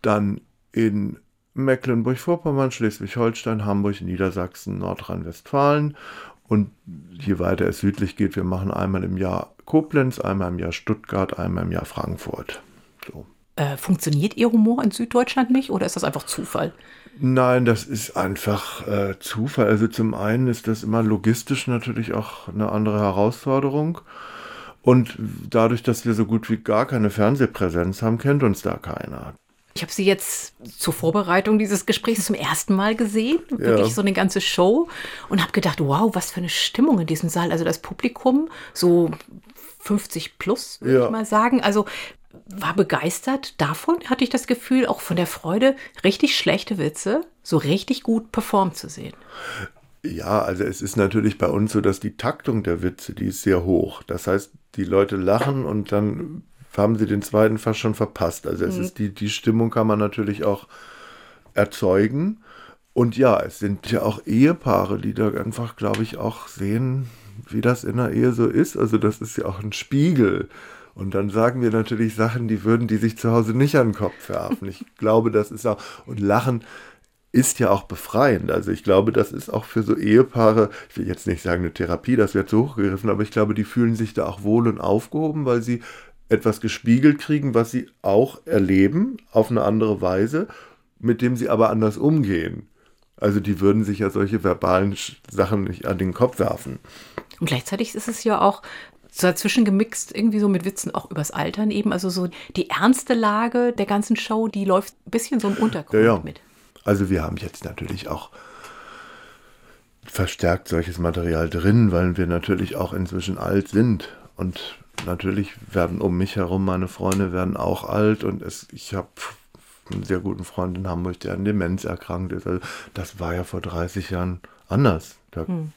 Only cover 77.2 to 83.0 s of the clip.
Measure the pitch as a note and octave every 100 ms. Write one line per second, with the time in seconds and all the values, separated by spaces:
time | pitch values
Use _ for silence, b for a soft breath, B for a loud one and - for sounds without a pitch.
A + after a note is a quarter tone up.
77.2 | _ B2 C3 - G#2+ G2 - - - A2
78.2 | C#3 F#2+ E2+ E2+ F#2 F#2 - F#2+ A2 G#2+
79.2 | G#2 - - A2 - A#2 G#2 G#2+ G#2 A2
80.2 | C3 A#2+ A2+ A2 G#2 B B - G#2+ F2
81.2 | - F2+ F#2 F2 F2 - E2+ E2+ - B2
82.2 | G#2 G2 F#2+ A2 C#3 A#2+ G2 F#2+